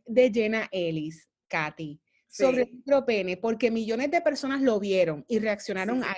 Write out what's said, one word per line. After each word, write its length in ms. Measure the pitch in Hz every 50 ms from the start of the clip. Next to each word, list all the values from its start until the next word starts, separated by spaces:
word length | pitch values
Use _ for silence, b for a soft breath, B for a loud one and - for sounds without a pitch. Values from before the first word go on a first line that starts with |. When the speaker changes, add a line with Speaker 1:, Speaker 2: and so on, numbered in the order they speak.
| _
Speaker 1:
de 260 | - 220 247 254 254
Jenna 380 | 202 233 214 214 220 220 208 -
Ellis, 560 | - 190 175 165 160 156 151 160 160 - - _ _ _ _
Katy, 520 | - - 165 151 151 156 - 160 147 147 - _ _ _ _ _
sobre 360 | _ - - 285 262 262 254 247
Speaker 2:
Sí. 60 | -
Speaker 1:
el 80 | 247
micropene, 600 | - - 277 285 269 269 254 226 202 185 185 180
porque 320 | 185 - 226 226 220 254 226
millones 400 | 226 226 226 214 226 240 269 285
de 120 | 339 339
personas 400 | 339 311 294 - - 269 269 277
lo 180 | 269 262 220 202
vieron 460 | 202 202 190 190 180 165 156 151 -
y 120 | - 240 214
reaccionaron 640 | 214 220 202 208 - - 196 190 185 208 247 254
Speaker 2:
Sí. 60 | 226 -
Speaker 1:
a 40 | 196